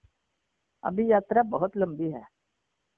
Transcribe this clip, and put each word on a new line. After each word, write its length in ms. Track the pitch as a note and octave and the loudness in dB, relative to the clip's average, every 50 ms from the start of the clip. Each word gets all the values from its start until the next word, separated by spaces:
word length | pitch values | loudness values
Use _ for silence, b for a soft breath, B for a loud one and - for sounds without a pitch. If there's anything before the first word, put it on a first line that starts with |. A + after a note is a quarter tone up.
| _ _ _ _ _ _ _ _ _ _ _ _ _ _ _ _ - | _ _ _ _ _ _ _ _ _ _ _ _ _ _ _ _ -6
अभी 260 | - F#3 G3+ A3+ A3+ | -4 -2 0 2 4
यात्रा 320 | A3 G3+ G3+ - G#3+ A#3 | 4 2 2 2 2 2
बहुत 340 | A#3+ G#3+ - C3+ F3 G3 - | 2 2 0 -2 -2 -2 0
लंबी 340 | G3+ F#3 E3+ D3+ D3+ E3 D#3+ | -2 -2 -2 -2 -4 -6 -6
है, 120 | D3 A#2+ G#2+ - _ _ _ _ _ _ _ _ _ _ _ _ _ | -6 -8 -14 -18 _ _ _ _ _ _ _ _ _ _ _ _ _